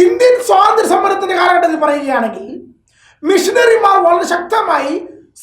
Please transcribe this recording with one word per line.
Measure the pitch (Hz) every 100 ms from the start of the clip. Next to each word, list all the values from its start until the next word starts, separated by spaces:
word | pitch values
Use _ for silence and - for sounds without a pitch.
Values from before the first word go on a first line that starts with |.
ഇന്ത്യൻ | 359 480 494 494 -
സ്വാതന്ത്ര്യ | 381 427 427 -
സമരത്തിന്റെ | 381 392 392 381 359
കാലഘട്ടത്തിൽ | 349 359 339 311
പറയുകയാണെങ്കിൽ | 302 285 277 262 220 190 240 359 - _ _ _ _ _
മിഷനറിമാർ | 294 392 381 494 466 440 403 381 339
വളരെ | 339 -
ശക്തമായി | 349 - 440 415 294 277 339 - - - _